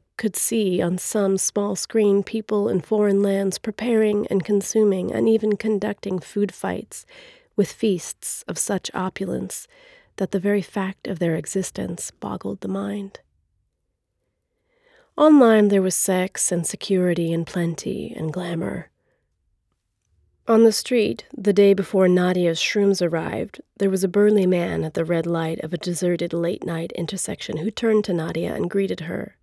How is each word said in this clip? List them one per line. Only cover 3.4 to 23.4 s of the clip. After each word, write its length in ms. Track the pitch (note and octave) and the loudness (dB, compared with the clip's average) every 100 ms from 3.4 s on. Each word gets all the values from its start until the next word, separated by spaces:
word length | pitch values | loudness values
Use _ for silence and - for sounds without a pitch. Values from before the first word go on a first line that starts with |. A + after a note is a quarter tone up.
| G3 - | -2 -4
preparing 680 | - G#3 A#3 A3+ G#3+ G#3 - | -8 -6 0 2 2 0 0
and 180 | G3 | -2
consuming 680 | - G#3 G3 A3 G#3 F#3 F3+ | 0 0 0 2 2 2 -2
and 160 | - A3+ | 0 2
even 280 | A3 G#3+ G#3 | 2 2 -2
conducting 640 | A3 G#3 G#3+ G#3 G3+ F#3 | -2 -2 -2 -6 -6 -6
food 340 | - G3+ G3+ | -6 -4 -4
fights 540 | - F#3+ F3+ - - - - - - _ - | -4 -6 -6 -10 -16 -18 -20 -20 -20 _ -2
with 160 | G3 | -2
feasts 720 | - A3 F3+ - - - - - | 0 -2 -2 -4 -12 -12 -12 -10
of 120 | E3 | -6
such 320 | - F#3+ - | -4 -4 -6
opulence 720 | - F#3 - F#3+ G3 F#3+ - - _ - - _ - | -6 -6 -6 -6 -6 -6 -10 -14 _ -20 -20 _ -8
that 140 | F#3+ | -4
the 80 | G3 | -2
very 240 | G3+ G3+ | 0 0
fact 460 | F#3+ G#3 F#3+ - - | -2 -6 -6 -8 -8
of 100 | E3+ | -4
their 160 | E3+ | -2
existence 760 | D#3+ D#3 F#3+ F#3 - F#3 F3 - - | -2 -4 -6 -6 -6 -8 -8 -12 -12
boggled 400 | G3+ F#3+ G3 G3 | -10 -8 -8 -8
the 80 | F#3+ | -6
mind. 500 | G3 G3+ G3+ G3 - _ _ _ _ _ _ _ _ _ _ _ _ _ _ _ _ _ _ _ - | -6 -6 -8 -10 -16 _ _ _ _ _ _ _ _ _ _ _ _ _ _ _ _ _ _ _ 4
Online 500 | D4+ D4 A#3 A3 G#3 | 8 10 10 8 6
there 160 | G3+ | 4
was 140 | F#3 - | 2 0
sex 560 | - F#3 F#3 - - | 0 0 0 -2 -2
and 120 | F3 | -2
security 680 | E3 - - F#3+ F3+ E3+ E3 | -2 -6 -2 2 2 2 0
and 120 | E3 E3 | -2 -2
plenty 680 | F3+ E3+ D#3+ - - - - | -2 -2 -2 -6 -6 -8 -6
and 160 | D#3+ | -6
glamour. 580 | E3+ F3 E3 - - - _ _ _ _ _ _ _ _ _ _ _ _ _ _ _ - | -6 -6 -4 -4 -6 -12 _ _ _ _ _ _ _ _ _ _ _ _ _ _ _ 2
On 160 | A3+ | 6
the 100 | A3+ | 6
street, 540 | G#3+ - B3 G#3+ A#3 - - | 6 0 0 0 -2 -10 -4
the 160 | G3+ | 0
day 220 | F#3+ G3+ | 6 6
before 340 | G3 F#3 G3 F#3 | 6 2 4 4
Nadia's 500 | F3+ F3+ F3+ F3 E3 | 4 2 2 0 0
shrooms 440 | - G#3+ G3+ F#3+ | -2 2 2 2
arrived, 580 | E3+ E3 E3+ - | 0 -2 -4 -6